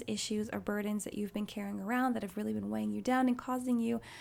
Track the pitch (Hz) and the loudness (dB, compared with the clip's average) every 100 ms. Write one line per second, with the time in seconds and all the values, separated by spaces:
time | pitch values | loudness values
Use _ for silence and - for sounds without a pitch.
0 | 240 208 - 214 214 208 196 208 208 208 | 4 -2 0 0 0 -2 0 0 0 0
1 | - - 202 208 208 - 202 202 190 247 | -2 -4 -4 -2 -4 -4 -6 -4 0 2
2 | 254 226 202 208 214 214 202 220 214 208 | 2 2 -2 -4 -2 -2 0 0 0 0
3 | 202 254 254 247 - 254 254 240 226 233 | 2 4 4 2 0 -2 2 2 2 0
4 | - - | -4 -14